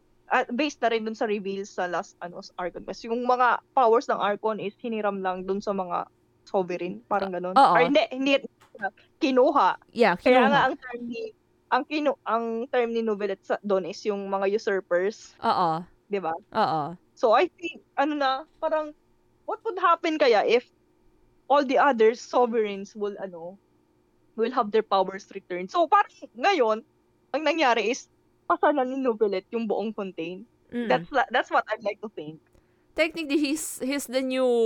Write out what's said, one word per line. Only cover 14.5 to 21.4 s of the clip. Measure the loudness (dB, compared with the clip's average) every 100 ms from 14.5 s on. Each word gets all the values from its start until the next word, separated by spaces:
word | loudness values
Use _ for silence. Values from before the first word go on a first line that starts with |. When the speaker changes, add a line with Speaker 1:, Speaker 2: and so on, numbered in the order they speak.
| -2 -2 -4 0 0 0 -6 -16 -6
Speaker 2:
Oo. | -2 0 0 -2 -8 _ -8
Speaker 1:
Di | -6
ba? | -4 -8 -6 -2
Speaker 2:
Oo. | 0 0 -4 -10 _
Speaker 1:
So, | -2 4 4
I | 2
think, | _ -14 -14 _ -2
ano | -2 0
na, | -2 -2 -8 -6
parang, | -2 -2 -4 -12 _ _ _ _
what | -10 -8
would | -6 0
happen | 2 2 0 2
kaya | 4 4
if | 4 2 0 _ _ _ _ _ _ _